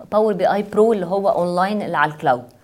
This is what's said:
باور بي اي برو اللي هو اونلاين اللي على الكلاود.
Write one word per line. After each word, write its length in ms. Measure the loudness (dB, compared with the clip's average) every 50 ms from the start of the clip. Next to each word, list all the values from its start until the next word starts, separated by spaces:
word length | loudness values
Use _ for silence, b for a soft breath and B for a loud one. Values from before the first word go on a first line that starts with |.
| -10 -4
باور 220 | 0 0 2 2 0
بي 180 | 0 0 0 0
اي 100 | 0 -2
برو 300 | -2 2 2 4 4 4
اللي 120 | 0 -2
هو 240 | -2 -2 0 0 0
اونلاين 520 | 0 0 0 -2 0 0 0 0 -2 -4
اللي 160 | -6 -4 0 0
على 140 | 0 0
الكلاود. 320 | 0 -2 0 0 0 0 -2 -10 -20 B